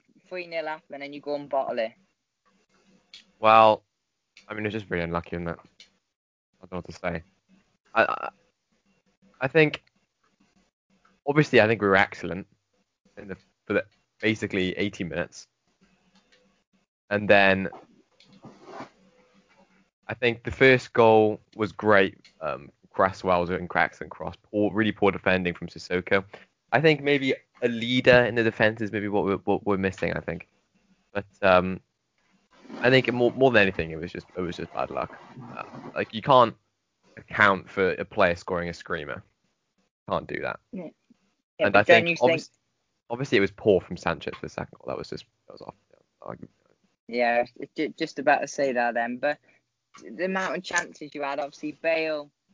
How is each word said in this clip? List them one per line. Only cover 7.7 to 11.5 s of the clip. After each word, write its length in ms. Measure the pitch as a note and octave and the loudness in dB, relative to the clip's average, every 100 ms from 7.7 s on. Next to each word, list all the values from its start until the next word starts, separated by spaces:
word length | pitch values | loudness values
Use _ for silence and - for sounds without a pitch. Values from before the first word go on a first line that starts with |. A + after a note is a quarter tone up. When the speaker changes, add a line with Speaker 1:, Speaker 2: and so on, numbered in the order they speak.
| _ _ | _ _
Speaker 2:
I, 100 | A2+ | 0
I, 260 | - - - _ _ _ _ _ _ _ _ _ _ - | 0 0 -8 _ _ _ _ _ _ _ _ _ _ -8
I 60 | C3 | -2
think, 360 | D#3+ D3+ - _ _ _ _ _ _ _ _ _ _ _ _ _ _ - | 2 2 0 _ _ _ _ _ _ _ _ _ _ _ _ _ _ -4
obviously, 340 | C#3+ D3 | 0 4